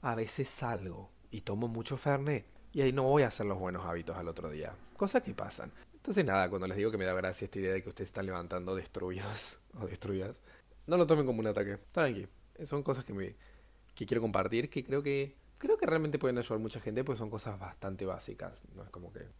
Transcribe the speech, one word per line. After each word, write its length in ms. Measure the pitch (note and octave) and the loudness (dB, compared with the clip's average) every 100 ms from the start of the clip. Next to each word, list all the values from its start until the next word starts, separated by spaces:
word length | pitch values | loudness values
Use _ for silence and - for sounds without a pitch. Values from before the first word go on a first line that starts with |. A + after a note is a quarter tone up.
a 140 | C#3 A2+ | 0 0
veces 340 | A2+ - C3+ | 0 0 0
salgo 600 | - B2 A2+ F#2+ F2 G2 - - | 0 0 -2 -4 -8 -12 -18 -12
y 100 | A2 | -10
tomo 260 | - G2+ A#2 | -4 -2 0
mucho 300 | A2+ A#2 C3+ | -2 -4 -2
Fernet, 480 | D3 C#3 C#3 C#3 - - - | 2 2 2 -2 -4 -20 -8
y 80 | - | 2
ahí 100 | C3+ | 4
no 120 | C3+ | 6
voy 200 | C3 C#3+ | 6 6
a 40 | B2+ | 6
hacer 180 | - G#2 | 4 2
los 120 | F#2+ | 0
buenos 280 | F#2 F2+ F2 | 0 -2 -2
hábitos 320 | E2+ E2 E2+ | -4 -4 -4
al 100 | E2+ | -6
otro 220 | E2 E2 | -6 -6
día. 260 | D2+ D2+ - - - | -6 -6 -10 -18 -2
Cosas 260 | G3 B3+ | 2 2
que 100 | - | 0
pasan. 380 | - - - - - - | -6 -2 -2 -4 -14 -20
Entonces 300 | - - G3+ D3 | -10 0 2 6
nada, 240 | G2 F#2 | 6 4
cuando 180 | F#2+ F#2 | 2 -2
les 100 | F#2 | 2
digo 140 | G#2+ | 2
que 60 | G#2+ | 2
me 80 | F#2 | 2
da 80 | |
gracia 320 | F#2 F#2 F#2 G2 | 2 0 -2 -4
esta 140 | G2 | -2
idea 140 | F#2+ | 0
de 80 | F#2+ | 0
que 80 | F#2+ | -2
ustedes 200 | - F#2+ | -8 -8
están 160 | - G2 | -4 -4
levantando 500 | F2+ E2+ F2+ F2+ F#2+ | -4 -4 -4 -2 -4
destruidos 840 | F2 - F#2 F#2 G2+ G#2 - - - | -4 -6 -4 -4 -4 -4 -4 -6 -16
<laughs> 140 | - | -8
o 60 | G2+ | -6
destruidas, 560 | F#2+ G2 F#2+ F#2+ C3 - - - - - | -6 -2 -2 -2 -8 -18 -20 -20 -18 0
no 100 | F3 | 4
lo 100 | D#3+ | 6
tomen 180 | D#3+ C3+ | 6 6
como 140 | A2+ | 2
un 80 | A2 | 2
ataque. 320 | G2+ G2+ G2+ - | 2 0 -2 -4
Tranqui. 360 | - D3 G#2 G2 - - - D3+ | 2 2 2 -6 -14 -20 -12 -4
Son 180 | D3 | -2
cosas 200 | C#3+ B2+ | 0 -2
que 100 | - | -2
me, 220 | G2 F#2+ - - - - - - - | -6 -6 -8 -20 -20 -20 -20 -20 -10
que 100 | G2+ | 0
quiero 160 | A#2 | 0
compartir, 480 | A2+ G2 F#2+ A2+ C#3+ | 2 2 2 2 0
que 140 | - | -4
creo 180 | B2+ C3+ | -2 -2
que, 340 | C#3+ C#3 C#3 - - - | 0 -2 -2 -8 -20 -8
creo 200 | C#4 G#4+ | 0 2
que 80 | F4 | 4
realmente 340 | D#3+ D#3 C#3+ | 2 2 2
pueden 180 | C3 A#2+ | 2 2
ayudar 220 | A2+ A2 | 0 -2
a 20 | |
mucha 180 | A2 A2+ | -2 -4
gente, 240 | A2 A2 | -4 -2
pues 140 | C3+ A#2 | -2 -2
son 120 | A2 | -4
cosas 300 | G#2+ A#2 G2+ | -6 -6 -8
bastante 460 | G2 - G2 F#2+ F#2+ | -8 -8 -8 -4 -4
básicas. 580 | F#2 - G#2 F#2 - - F#2+ | -4 -8 -8 -10 -12 -18 -16
No 80 | |
es 60 | F#2+ | -14
como 220 | F2 F2 | -14 -14
que 140 | G2+ - - | -14 -16 -16